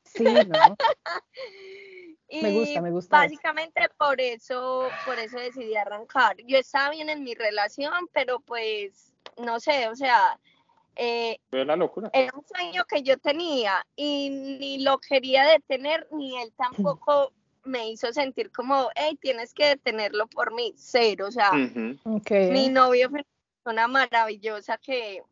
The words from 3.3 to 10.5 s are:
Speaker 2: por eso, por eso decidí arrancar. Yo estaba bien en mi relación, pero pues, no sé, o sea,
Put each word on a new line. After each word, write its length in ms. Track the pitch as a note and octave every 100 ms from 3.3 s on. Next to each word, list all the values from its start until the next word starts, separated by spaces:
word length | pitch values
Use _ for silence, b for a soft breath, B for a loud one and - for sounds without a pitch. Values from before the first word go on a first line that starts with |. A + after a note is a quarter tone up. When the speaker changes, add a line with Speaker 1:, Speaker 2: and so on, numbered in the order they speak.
| D4+ E4 D4+ D#4+ - E4 -
Speaker 2:
por 220 | D4 C4
eso, 680 | B3+ A#3 - B3+ B3+ C4 C4 - B3+
por 120 | A#3+
eso 180 | A3 B3
decidí 360 | B3 C4 A3 G#3+
arrancar. 600 | G3 G#3 - C4+ A3+ G3 A#3+
Yo 100 | C4+
estaba 320 | B3+ C4+ C#4
bien 200 | D#4 D#4
en 140 | D4+
mi 100 | C4 A#3
relación, 760 | A3 G#3 G#3 - C#4+ F4 F4
pero 260 | D4+ B3+ B3
pues, 760 | - A#3+ A3 G#3+ G3+ - _ _ - -
no 220 | A#3+ A#3
sé, 280 | D#4 C#4+ A3+
o 80 | A#3+
sea, 440 | C4+ A#3 F3+ - _